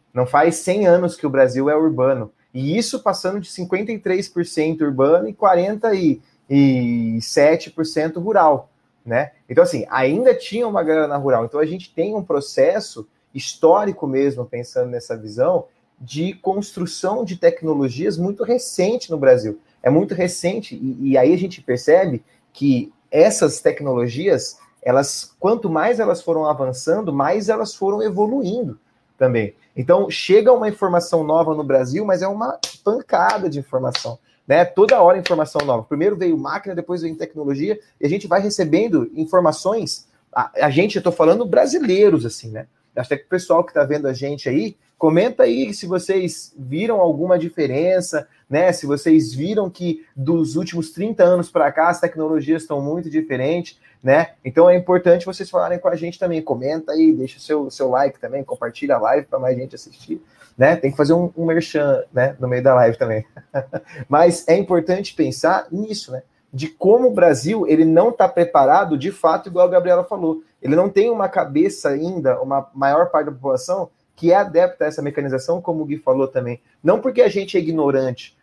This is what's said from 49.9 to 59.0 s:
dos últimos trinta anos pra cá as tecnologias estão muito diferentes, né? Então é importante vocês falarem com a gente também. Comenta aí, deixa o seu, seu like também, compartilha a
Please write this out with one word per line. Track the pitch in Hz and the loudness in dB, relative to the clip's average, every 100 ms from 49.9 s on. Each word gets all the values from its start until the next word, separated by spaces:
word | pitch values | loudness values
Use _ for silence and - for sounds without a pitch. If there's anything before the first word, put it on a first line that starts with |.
| 160 - | -6 -10
dos | 135 135 170 147 | -8 -2 0 -2
últimos | 156 175 170 156 | -4 -6 -8 -8
trinta | 165 208 220 | -8 -6 2
anos | 175 180 175 | 4 4 0
pra | 175 143 | 0 0
cá | 147 165 | 2 0
as | 170 | 0
tecnologias | 165 160 156 156 135 160 | -4 -4 -2 -2 0 -4
estão | 160 147 | -2 -6
muito | 139 170 170 | -4 -6 -4
diferentes, | 156 160 127 135 175 170 _ _ _ | -4 -4 -4 -2 -4 -6 _ _ _
né? | 131 143 165 _ | 2 2 2 _
Então | 131 143 180 | -2 6 6
é | 180 | 6
importante | 180 180 175 175 180 | 2 2 4 2 2
vocês | 180 185 | -10 -4
falarem | 185 175 175 | -2 -2 -2
com | 180 | -2
a | 170 | -2
gente | 170 170 | -6 -6
também. | 180 160 | -4 -4
Comenta | 160 120 131 160 160 | -4 -4 -4 -6 -4
aí, | 160 160 | 2 4
deixa | 156 131 - | 4 -4 -10
o | |
seu, | - 151 135 | -4 -4 -4
seu | - 135 | -4 0
like | 127 139 - | 2 0 -2
também, | - 135 | -8 -8
compartilha | 135 127 120 - 143 | -8 -8 -8 -6 -2
a | 120 | 0